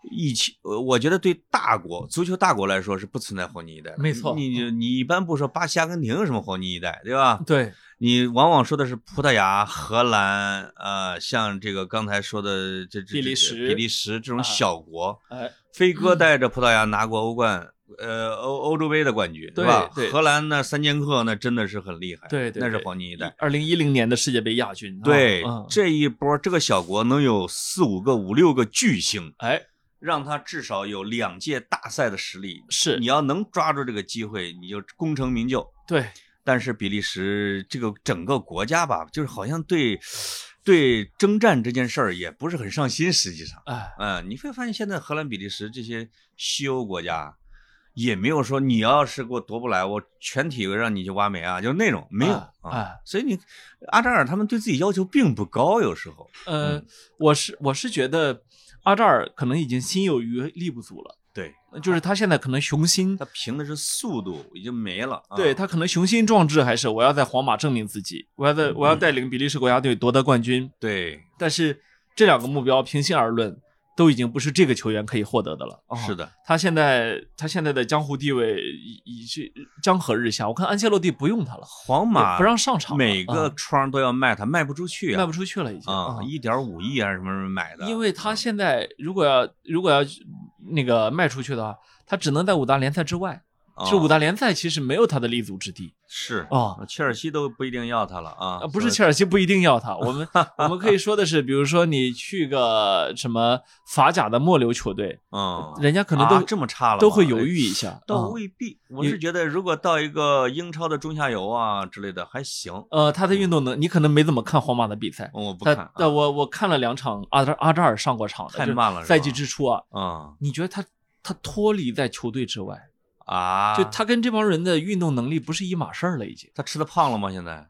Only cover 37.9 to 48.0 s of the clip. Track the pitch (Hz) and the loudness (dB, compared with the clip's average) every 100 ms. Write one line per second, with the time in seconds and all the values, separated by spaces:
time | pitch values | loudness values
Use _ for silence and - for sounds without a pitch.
37.9 | 101 - 92 90 135 - - 107 160 165 | -6 -4 -4 -2 -4 -4 -6 -2 -2 0
38.9 | 92 80 - 139 117 113 165 156 170 127 | -4 -6 -8 -8 -8 -8 -8 -2 0 0
39.9 | 98 - - - - - _ - 175 139 | -2 -8 -10 -10 -10 -14 _ 4 6 6
40.9 | 113 101 _ 202 208 220 147 117 123 123 | 2 -2 _ 2 4 4 4 2 -2 -2
41.9 | - 117 90 87 - 151 170 104 139 139 | 0 0 0 -8 -8 -6 -6 -6 -2 -2
42.9 | 110 170 165 95 80 80 - - 120 95 | 0 0 2 0 -6 -14 -16 -12 -12 -12
43.9 | - 101 92 87 120 285 247 240 208 208 | -8 -4 -4 -6 -12 -12 -10 -8 -6 -6
44.9 | 185 - 151 151 104 98 - 104 127 113 | -6 -6 -6 -6 -8 -10 -10 -10 -12 -10
45.9 | 117 113 _ _ _ - - 139 131 113 | -10 -10 _ _ _ -6 -4 -2 -4 -4
46.9 | 90 85 82 73 - _ - _ _ _ | -6 -4 -6 -6 -16 _ -20 _ _ _
47.9 | - | -4